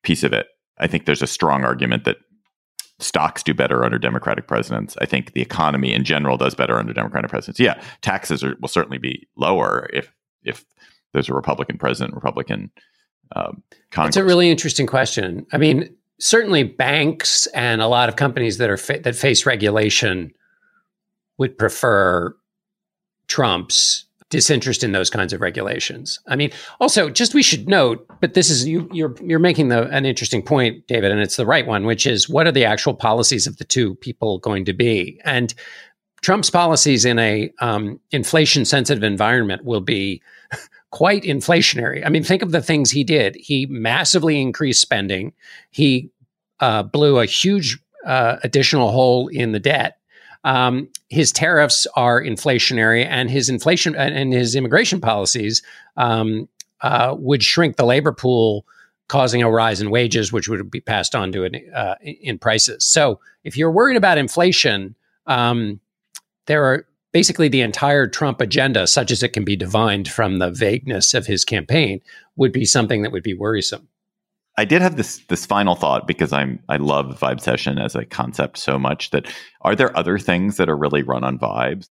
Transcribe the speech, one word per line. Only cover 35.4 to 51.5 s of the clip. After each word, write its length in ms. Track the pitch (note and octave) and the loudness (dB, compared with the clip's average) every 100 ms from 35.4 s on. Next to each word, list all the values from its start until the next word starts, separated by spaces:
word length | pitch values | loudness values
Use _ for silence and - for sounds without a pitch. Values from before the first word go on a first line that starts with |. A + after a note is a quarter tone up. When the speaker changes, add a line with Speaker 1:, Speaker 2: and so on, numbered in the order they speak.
| A#2+ - - - - _ _ _ | -2 -6 -18 -20 -20 _ _ _
Speaker 2:
Trump's 280 | - G3+ - | 0 0 2
policies 540 | F3 F3 D#3 D3 B2+ | 2 2 4 4 4
in 160 | B2 A#2 | 4 4
a, 320 | A2 G#2+ G#2+ - | 2 0 -4 -4
um, 400 | A#2+ G#2+ G#2 - _ | -2 -2 -4 -10 _
inflation-sensitive 920 | D3 A2 D#3+ D3+ D3 A2+ C#3 B2 B2 | -6 0 2 4 2 2 0 0 0
environment 640 | G#2 G2 G#2 B2 G#2+ F#2+ A#2+ | 0 2 2 2 0 -4 -4
will 160 | A2 | -4
be 400 | F#2 G#2+ G2 F2 _ - _ | -2 -2 -2 -6 _ -20 _
<laughs> 80 | - - _ _ | -18 -18 _ _
quite 320 | - F3 G#3 | 0 2 2
inflationary. 840 | F#3+ C#3 - E3+ - B2+ A#2 C#3 D3+ | -2 -4 2 4 4 0 -4 -4 0
I 40 | |
mean, 140 | D#3 | 0
think 180 | - F#3 | 2 0
of 100 | F#3+ | 2
the 100 | D#3+ | -2
things 280 | - D#3 B2+ | 2 2 2
he 140 | C#3+ | 0
did. 320 | C3 D#3 G2+ - | 2 2 2 -2
He 300 | - C#3 C3+ | -4 -2 -2
massively 760 | C3 A2+ C3 E3 F3 D#3+ D3 | -4 0 0 2 2 2 2
increased 400 | C3 - C#3 A#2+ | 0 -2 0 0
spending. 520 | - A2 G2 F#2+ G#2 _ - - _ | 0 0 -2 -4 -6 _ -20 -20 _
He, 380 | - C#3+ B2+ D3 _ _ _ _ _ | 0 2 2 -4 _ _ _ _ _
uh, 220 | B2+ A2 | 0 0
blew 360 | G2+ D3 D3 C3 | -2 2 4 4
a 60 | A2 | 2
huge, 540 | - F#3 G3+ C3+ A2 _ - - | 0 0 0 -2 -8 _ -16 -2
uh, 320 | C3 A#2 - | 0 0 0
additional 480 | B2 C#3 C3 D3 A#2 | -2 0 2 2 2
hole 360 | A#2+ B2+ B2 C3+ | 4 4 4 0
in 240 | C#3 A#2 | -4 -2
the 80 | G#2+ | 0
debt. 380 | C#3 C#3+ - - _ _ - - | 0 0 -2 -6 _ _ -20 -6
Um, 460 | C3+ C3 B2+ B2+ D3 - _ | -2 2 2 0 -6 -16 _
his 220 | B2 C#3+ | 0 0
tariffs 540 | - D#3+ | 0 2